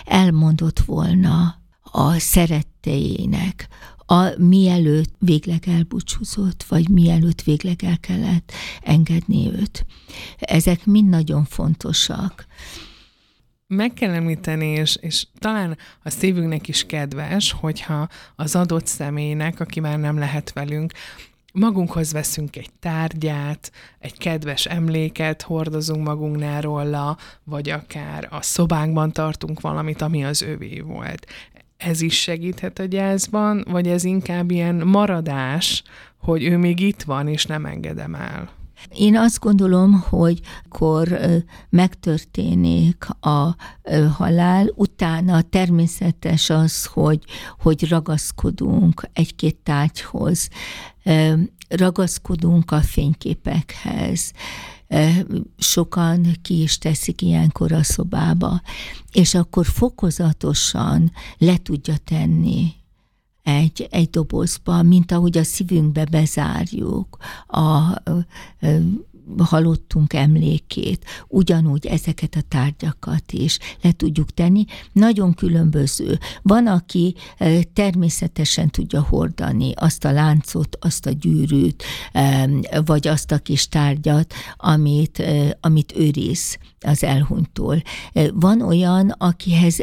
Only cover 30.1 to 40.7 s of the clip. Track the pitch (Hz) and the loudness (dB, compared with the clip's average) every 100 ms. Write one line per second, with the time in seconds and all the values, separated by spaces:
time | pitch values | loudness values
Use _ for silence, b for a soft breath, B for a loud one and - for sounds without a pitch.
30.1 | 156 139 147 - 151 - - 156 - - | -4 -4 -6 -6 -10 -12 -14 -14 -12 -12
31.1 | 170 - B B B _ _ 175 160 165 | -14 -16 B B B _ _ -6 -2 -2
32.1 | - - 165 175 180 185 - 190 196 196 | -2 -2 -4 -6 -8 -10 -8 -6 -2 -2
33.1 | 196 - 214 208 208 - 180 175 175 180 | -2 -2 -2 0 -2 -2 -2 0 0 0
34.1 | 190 180 175 175 175 170 170 175 196 208 | -2 -2 -4 -2 0 0 0 2 4 2
35.1 | 175 160 135 131 151 - 180 B B B | 0 -4 -4 -4 -2 -2 -4 B B B
36.1 | B - 165 156 175 175 175 196 - 151 | B -2 0 2 2 2 2 0 -2 -6
37.1 | 139 147 151 - 156 151 151 156 156 147 | -4 -4 -4 -4 -6 -8 -10 -10 -10 -10
38.1 | 165 - - - - - B B - 208 | -10 -10 -10 -14 -16 -20 B B 0 4
39.1 | 220 226 - 226 196 190 180 190 202 - | 6 4 2 2 2 4 4 6 6 4
40.1 | - 170 170 B B - | 2 2 0 B B -18